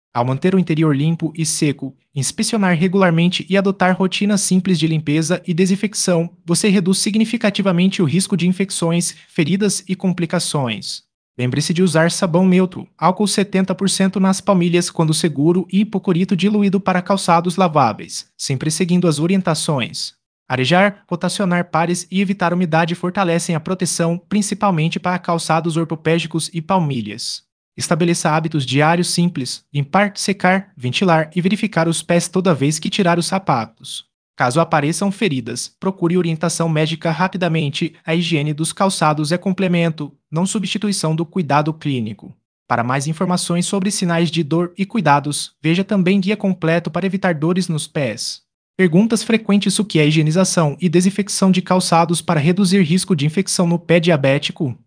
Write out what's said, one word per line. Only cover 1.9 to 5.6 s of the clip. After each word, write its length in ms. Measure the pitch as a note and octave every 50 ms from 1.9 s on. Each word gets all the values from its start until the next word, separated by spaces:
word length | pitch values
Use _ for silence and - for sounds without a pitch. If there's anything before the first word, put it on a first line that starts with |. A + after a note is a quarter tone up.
| - _ _ _ -
inspecionar 600 | C#3+ B2+ - - - G#3+ - A#3 G#3+ G3 F3+ F3
regularmente 720 | D3+ F#3+ F#3 F3+ G3 F#3+ F3 E3 E3 E3+ F3+ F3+ - -
e 80 | - F#3
adotar 400 | G3 F#3+ G3 F#3+ - F#3 F#3 F3+
rotinas 460 | F3+ F#3+ F#3 - - G3+ G3+ G#3 F#3+
simples 380 | - - F#3 F#3 F#3 F#3+ F3+ D3+
de 80 | D#3+
limpeza 540 | D#3+ D#3+ D#3 D#3 D3 D3 D#3+ D#3+ D3+ F3+ E3+ -
e 60 | F#3 E3
desinfecção, 800 | E3